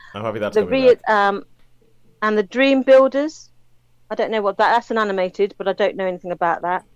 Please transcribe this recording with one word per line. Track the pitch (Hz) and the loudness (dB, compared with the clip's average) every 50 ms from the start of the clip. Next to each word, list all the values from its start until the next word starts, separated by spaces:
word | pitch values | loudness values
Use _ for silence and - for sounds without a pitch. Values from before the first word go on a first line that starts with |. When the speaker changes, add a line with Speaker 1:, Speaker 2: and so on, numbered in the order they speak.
| - - - | -20 -16 -12
Speaker 1:
I'm | 202 214 | -10 -8
happy | - 208 220 | -6 -6 -4
that's | 208 202 208 | -4 -2 0
Speaker 2:
The | 214 202 | 0 0
Speaker 1:
coming | - 247 269 262 | 0 0 2 4
Speaker 2:
re-, | 254 233 | 4 4
Speaker 1:
back. | - - - | 2 2 -2
Speaker 2:
um, | 214 208 202 202 196 196 - _ - _ - _ _ _ _ _ _ _ _ _ _ - - | 0 2 2 0 -2 -4 -8 _ -20 _ -20 _ _ _ _ _ _ _ _ _ _ -6 -4
and | 214 214 214 | -2 0 -2
the | 208 | -2
Dream | 185 - 240 269 269 269 269 247 | -2 0 0 2 2 2 2 4
Builders. | - 262 262 269 262 262 269 294 311 - - - - _ _ _ _ _ _ _ _ _ _ _ - 214 | 6 6 6 6 4 2 -2 -4 -4 -6 -12 -20 -20 _ _ _ _ _ _ _ _ _ _ _ -12 -6
I | |
don't | 214 226 - 220 | -6 -4 -4 -2
know | 220 202 | -2 -2
what | 202 196 - | -2 0 2
that, | 214 196 220 | 2 2 2
that's | 233 226 - | 0 0 -2
an | 240 226 | -4 -2
animated, | 214 208 196 190 185 185 - - 196 202 - | -2 -2 -2 -2 -4 -4 -2 -2 -4 -4 -4
but | - 196 196 | -6 -6 -6
I | 190 | -4
don't | - 208 190 - | -2 -2 -2 -2
know | 180 190 | -4 -6
anything | 185 180 175 - 180 175 | -6 -6 -6 -8 -10 -6
about | - 180 170 160 - - | -4 -2 -2 -2 -2 -4
that. | 175 180 180 - _ _ | -6 -6 -6 -8 _ _